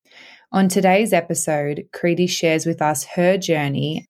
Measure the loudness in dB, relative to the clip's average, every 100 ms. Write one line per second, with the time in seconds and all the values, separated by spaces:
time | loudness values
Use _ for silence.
0 | _ -20 -20 -20 _ 0 2 4 4 4
1 | 2 0 0 -4 -2 -2 -2 -6 -10 -2
2 | 0 2 0 0 0 0 -2 0 0 -2
3 | -4 0 2 2 0 0 0 -2 -4 -6